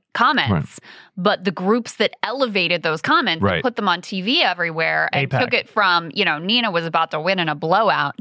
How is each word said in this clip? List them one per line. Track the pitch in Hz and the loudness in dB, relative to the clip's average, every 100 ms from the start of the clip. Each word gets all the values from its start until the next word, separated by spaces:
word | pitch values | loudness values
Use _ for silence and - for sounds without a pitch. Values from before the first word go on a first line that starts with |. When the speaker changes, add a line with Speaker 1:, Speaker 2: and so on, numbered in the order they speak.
| _ | _
Speaker 1:
comments. | - 247 269 139 | 0 2 2 0
Speaker 2:
Right. | 87 - - - - - - | 0 -2 -12 -20 -20 -16 -2
Speaker 1:
But | 185 - 190 | 0 0 -4
the | |
groups | 165 185 240 226 - | -2 0 0 -2 -2
that | 214 - | -2 -2
elevated | 208 262 254 202 170 175 | -4 -2 0 0 0 0
those | 160 160 | 0 -2
comments | - 320 233 160 | 2 2 2 0
and | 98 | 2
Speaker 2:
Right. | 85 | 2
Speaker 1:
put | 247 233 | -2 -2
them | 202 | 0
on | 175 | -2
T | - 190 | -4 -6
V | 185 311 | -2 0
everywhere | 233 175 170 160 160 156 160 | 0 0 -4 -2 0 0 0
and | - 139 | -2 0
Speaker 3:
apac. | 135 | 0
Speaker 1:
took | - 233 | 0 -2
it | - | -2
from, | 220 196 170 165 | 2 2 2 0
you | - 185 | -2 0
know, | 151 | 0
Nina | 180 240 226 | 0 0 0
was | 170 165 | 0 0
about | 165 165 | 0 0
to | 156 | -2
win | 170 190 | 0 0
in | 165 | 0
a | 147 | -2
blowout | 160 190 214 147 143 - | 0 2 4 2 -2 -4